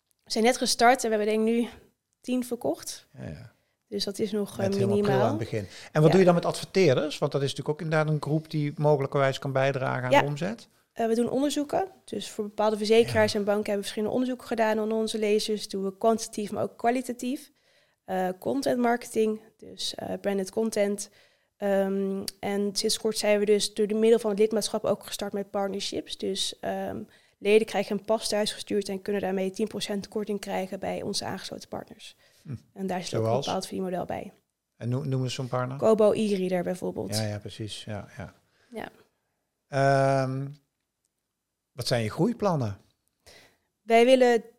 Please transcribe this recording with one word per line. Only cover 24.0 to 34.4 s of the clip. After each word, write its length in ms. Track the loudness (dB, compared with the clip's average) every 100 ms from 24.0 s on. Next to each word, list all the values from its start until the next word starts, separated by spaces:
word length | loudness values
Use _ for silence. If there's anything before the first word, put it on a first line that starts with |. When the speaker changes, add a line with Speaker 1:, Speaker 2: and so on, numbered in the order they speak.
| 6 6
Speaker 1:
van 100 | 4
het 100 | 2
lidmaatschap 460 | 2 2 -2 -2 0
ook 200 | -2 -4
gestart 280 | -8 -6
met 180 | -6 -4
partnerships. 680 | -4 -4 -4 -6 -6 -8 -6
Dus, 420 | -4 -2 -4 -4
ehm, 420 | -6 -4 -6 -8 -10 _ _ _
leden 280 | 4 4 4
krijgen 300 | -2 -2 -4
een 80 | -2
pas 220 | -2 0
thuis 220 | -2 -2
gestuurd 380 | -4 -4 -2 -2
en 120 | -6
kunnen 200 | -4 -4
daarmee 300 | -2 -2 -4
tien 160 | -2 -4
procent 400 | -4 -6 -6 -6
korting 320 | -8 -6 -6
krijgen 400 | -4 -6 -6 -6
bij 220 | -6 -6
onze 240 | -4 -6 -6
aangesloten 440 | -8 -10 -14 -12
partners. 460 | -12 -12 -18 -20 -20 _ _
Speaker 2:
Hm. 120 | -14 -14 -14
Speaker 1:
En 140 | -10 -6
daar 160 | -6
zit 100 | -4
ook 60 | -2
een 40 | 0
Speaker 2:
Zoals? 160 | 0 0
Speaker 1:
bepaald 200 | -4 -4
verdienmodel 400 | -6 -4 -4 -6
bij. 280 | -8 -10 -18